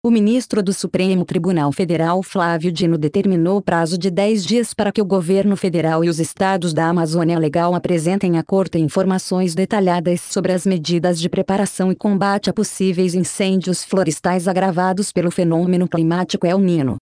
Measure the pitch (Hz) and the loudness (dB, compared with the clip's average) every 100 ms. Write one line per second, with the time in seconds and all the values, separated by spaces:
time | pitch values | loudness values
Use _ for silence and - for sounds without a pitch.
0 | 240 226 208 247 - 208 185 190 185 180 | 2 2 4 0 0 -2 0 -2 -2 0
1 | 185 185 175 180 175 175 143 139 175 165 | 2 0 0 -2 0 0 0 0 0 0
2 | 165 185 185 196 170 170 175 156 165 160 | 2 0 -2 -2 0 0 -2 0 0 2
3 | 151 196 196 180 165 202 196 170 165 180 | 0 0 2 2 2 0 0 0 0 -2
4 | 190 175 202 220 165 233 226 - 208 208 | -2 0 0 0 0 0 0 -2 -2 0
5 | 196 196 160 190 202 196 190 165 160 160 | 0 0 2 2 2 0 0 0 0 2
6 | 170 160 156 - 190 190 175 156 165 175 | 0 0 -4 -2 0 0 0 0 2 2
7 | 165 165 160 170 156 170 170 175 - 175 | 0 0 2 2 0 0 0 0 0 0
8 | 156 196 185 165 160 190 185 170 151 190 | 0 0 2 0 0 0 0 0 0 0
9 | 190 185 - 185 185 165 190 214 180 180 | 0 0 -2 -2 0 -2 -2 2 2 2
10 | 170 175 - 202 185 180 196 185 151 170 | 0 -2 -2 -2 0 0 0 -2 0 0
11 | 180 170 170 - 190 196 196 - 190 180 | 0 0 -2 -2 -2 -2 -2 -2 -2 0
12 | 214 196 202 202 202 202 202 - 190 175 | 0 0 0 0 -2 -2 -4 -2 -2 0
13 | 185 180 175 - 190 190 180 175 - 190 | 0 0 -4 -2 0 0 0 -4 -2 0
14 | 160 151 180 185 175 180 190 175 185 185 | 0 -2 -2 0 0 0 0 0 0 0
15 | 202 180 175 180 170 165 180 180 180 165 | -2 0 -2 0 0 2 2 0 0 0
16 | 160 170 180 - 170 190 185 165 131 110 | 0 0 -2 -2 0 2 2 2 0 -4